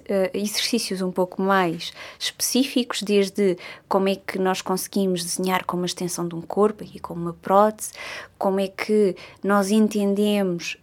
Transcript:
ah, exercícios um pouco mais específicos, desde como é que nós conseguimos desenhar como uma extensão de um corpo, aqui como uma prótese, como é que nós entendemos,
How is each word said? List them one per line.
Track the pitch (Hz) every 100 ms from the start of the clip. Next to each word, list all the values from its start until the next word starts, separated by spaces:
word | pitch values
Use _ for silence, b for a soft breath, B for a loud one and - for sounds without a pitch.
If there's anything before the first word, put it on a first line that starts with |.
| -
ah, | 202 185
exercícios | 190 208 - - 233 - 190
um | 185
pouco | 180 180 -
mais | 190 196 180 170 - - B B
específicos, | - - - 240 269 262 240 -
desde | 202 202 190 202 196 175 B B B
como | 196 190
é |
que | 190 - 190
nós | 185 185
conseguimos | - 185 - 202 190 180
desenhar | 170 - 185 185
como | - 175
uma | 180
extensão | - 180 - 170
de | 165
um |
corpo, | 165 - 208 214
aqui | 185 -
como | - 175
uma | 170
prótese, | 170 - 196 214 214 - - B B B -
como | 196 196
é | 190
que | - - 214 202 180 B B
nós | 190 202 196
entendemos, | 220 214 214 202 196 208 208 196 170 - -